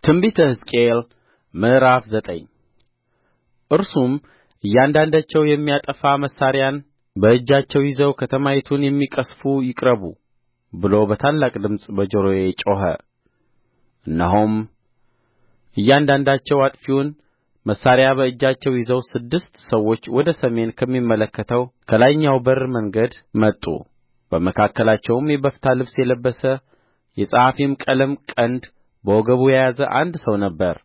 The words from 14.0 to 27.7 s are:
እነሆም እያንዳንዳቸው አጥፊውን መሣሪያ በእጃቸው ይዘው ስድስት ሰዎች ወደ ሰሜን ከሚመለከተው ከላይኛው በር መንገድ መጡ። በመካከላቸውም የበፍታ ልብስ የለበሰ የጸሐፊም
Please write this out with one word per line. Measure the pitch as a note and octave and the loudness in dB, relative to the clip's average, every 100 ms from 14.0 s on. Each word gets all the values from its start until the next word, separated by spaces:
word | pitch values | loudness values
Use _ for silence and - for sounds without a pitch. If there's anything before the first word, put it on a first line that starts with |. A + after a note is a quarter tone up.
| - | -6
እነሆም | D#2+ F2 G2+ G#2+ G#2+ A2 _ _ _ _ _ _ _ _ _ _ - | -2 0 2 0 -2 -6 _ _ _ _ _ _ _ _ _ _ -4
እያንዳንዳቸው | G#2 C#3 C#3+ C#3 C#3 C#3 - C#3+ | 2 2 4 0 0 -2 0 0
አጥፊውን | C3+ - - C3+ C#3+ D3+ _ _ _ _ - | 0 -4 -4 -4 -4 -8 _ _ _ _ -6
መሣሪያ | G#2 C3 B2+ C3 | -2 2 4 2
በእጃቸው | C3+ C3 B2 C3 C3 C#3 | 2 -2 0 -2 -2 -2
ይዘው | B2+ A#2 B2+ | -4 -2 -4
ስድስት | B2 A#2+ A#2+ D#3+ - _ | -2 -10 -4 -6 -6 _
ሰዎች | - A2+ G#2+ A2+ - | -4 -2 0 -2 -2
ወደ | A#2 D3+ | -2 -2
ሰሜን | D#3+ B2+ A#2 A2+ | -2 -2 -2 -4
ከሚመለከተው | - B2+ B2+ A#2+ A2 G#2+ - G#2+ B2 B2 _ | -4 -2 -2 0 0 -2 -4 -4 -4 -4 _
ከላይኛው | - A2 B2 D3+ D3+ C3 | -2 4 4 4 2 0
በር | B2 C3 C3 | 0 0 -2
መንገድ | A#2+ G#2+ G#2+ A#2+ - _ | -4 -4 -2 -2 -4 _
መጡ። | A2 G#2+ - - D2+ - _ _ _ _ | 0 0 0 -6 -8 -10 _ _ _ _
በመካከላቸውም | E2+ F2 F#2 G#2 - A2 G#2+ - A#2+ D3+ | -4 -2 0 -2 0 0 0 0 -2 0
የበፍታ | D3 C#3 - C3+ | -2 -2 -4 -2
ልብስ | B2+ B2+ - | -2 -4 -4
የለበሰ | B2+ B2 B2 A#2+ C3+ C3+ _ _ _ _ _ - | -2 0 -4 -4 -4 -4 _ _ _ _ _ -8
የጸሐፊም | G2+ A#2+ B2 B2+ C#3 | 0 2 2 2 -4